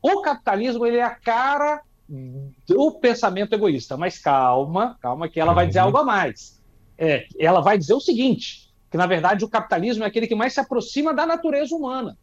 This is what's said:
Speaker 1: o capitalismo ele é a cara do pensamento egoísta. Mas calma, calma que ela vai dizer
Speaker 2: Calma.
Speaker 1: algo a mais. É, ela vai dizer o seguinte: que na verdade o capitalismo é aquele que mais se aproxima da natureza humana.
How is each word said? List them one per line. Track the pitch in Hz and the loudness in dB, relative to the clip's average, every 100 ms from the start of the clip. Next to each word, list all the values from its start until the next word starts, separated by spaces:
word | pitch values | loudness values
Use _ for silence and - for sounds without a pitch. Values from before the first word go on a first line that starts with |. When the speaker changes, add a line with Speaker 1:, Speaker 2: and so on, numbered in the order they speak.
Speaker 1:
o | 285 392 | 0 0
capitalismo | 359 262 - 202 247 233 233 | 0 -4 -2 -2 -2 -2 0
ele | 233 | 0
é | |
a | 240 | 0
cara | - - 226 269 285 294 302 294 _ - 139 131 131 139 - - | -2 -2 0 0 0 0 -4 -8 _ -18 -16 -14 -14 -16 -8 0
do | 208 302 | 2 2
pensamento | - 247 233 214 185 208 | 2 0 2 0 -2 -2
egoísta. | 214 202 135 - 135 | 0 0 0 -4 -6
Mas | 175 - | -6 -4
calma, | - 139 127 127 143 175 240 240 | 0 2 4 2 0 -2 -2 -4
calma | 123 135 165 | -8 -6 -6
que | - | -2
ela | 160 | 2
vai | 175 175 | 4 2
dizer | 185 | 4
Speaker 2:
Calma. | 190 254 | 4 4
Speaker 1:
algo | 277 | 2
a | |
mais. | 208 156 - - _ _ _ _ - | 0 -2 -6 -18 _ _ _ _ -4
É, | 160 135 - - | 0 0 -4 -2
ela | 156 180 | 2 4
vai | 147 208 | 4 2
dizer | 143 | 2
o | 247 | 0
seguinte: | 320 233 262 - - - _ _ _ | 2 0 2 0 -4 -14 _ _ _
que | 165 | -2
na | 175 | 0
verdade | 180 170 208 | 2 2 0
o | 214 | -2
capitalismo | 226 - 180 208 220 | -4 -2 -2 -2 -2
é | 214 | -2
aquele | 226 233 | -2 -2
que | |
mais | 226 254 | 0 -2
se | 262 | -2
aproxima | - 247 226 277 302 | -2 -2 -4 -2 -2
da | 294 | 0
natureza | 330 330 330 285 294 320 | 0 -2 -2 -2 -2 -4
humana. | 262 262 214 - | -6 -6 -8 -12